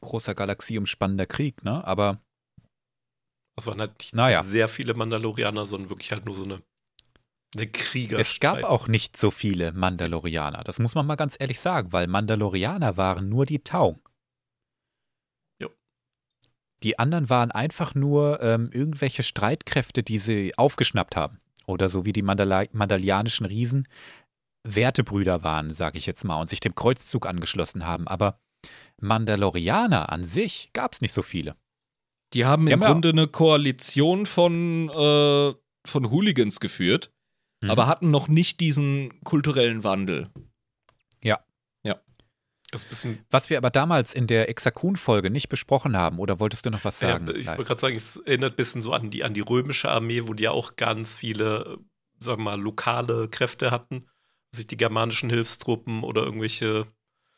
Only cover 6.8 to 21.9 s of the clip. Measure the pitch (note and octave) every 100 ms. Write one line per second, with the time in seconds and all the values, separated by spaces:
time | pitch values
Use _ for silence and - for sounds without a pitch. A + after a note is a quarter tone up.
6.8 | _ _ _ _ _ _ _ G#2 A2 -
7.8 | - C3 A#2 A2 - - C#3+ - - B2
8.8 | - A2 - - G#2 - G#2 F#2 E2 F#2
9.8 | F#2 F2 E2+ E2 E2+ E2 D2 D#2+ - -
10.8 | A#2 D#3+ D3 D3+ D3 - C3 B2 F3+ E3+
11.8 | F#2 F2+ F2 G2 G#2+ G#2+ G#2 F#2+ G#2+ F#3+
12.8 | C3 F2+ F#2+ F2+ G2 A#2 C#3 D3 - F3+
13.8 | G#2+ D2+ _ _ _ _ _ _ _ _
14.8 | _ _ _ _ _ _ _ - - _
15.8 | _ _ _ _ _ _ _ _ _ -
16.8 | A2 - B2+ E3+ C3 B2 A#2+ - C#3 -
17.8 | D#3+ C#3 C#3+ D3 D3 D3 A#2 A2+ A#2+ B2
18.8 | D3+ C#3+ C#3 - - - G#2 D#3 - C#3
19.8 | - - A2+ A2 G#2 G#2+ G2 - C#3 -
20.8 | - G#2 - - D2 - _ _ - F#2
21.8 | F#2+